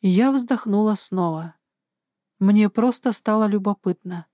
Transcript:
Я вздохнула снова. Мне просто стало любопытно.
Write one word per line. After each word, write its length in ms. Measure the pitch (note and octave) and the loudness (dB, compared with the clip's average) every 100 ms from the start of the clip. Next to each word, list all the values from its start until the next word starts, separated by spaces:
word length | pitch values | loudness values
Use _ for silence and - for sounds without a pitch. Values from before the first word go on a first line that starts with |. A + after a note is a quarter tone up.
Я 300 | G3 F#3 B3+ | 2 2 4
вздохнула 640 | C4+ A#3+ A#3+ A3+ G3+ G#3+ G3+ | 2 -2 -4 0 0 0 -2
снова. 580 | - F#3 E3+ D#3+ E3+ _ _ _ _ _ _ _ _ _ | -4 -4 -2 -4 -10 _ _ _ _ _ _ _ _ _
Мне 320 | G3 G#3 G#3 | 2 4 2
просто 420 | - A#3+ A#3+ C4 | 2 0 0 -4
стало 320 | A3 - G#3+ G#3+ | -4 -2 0 0
любопытно. 800 | G#3 G3 G3+ - F3+ F3+ F3 E3 | 0 -2 -4 -6 -6 -8 -12 -14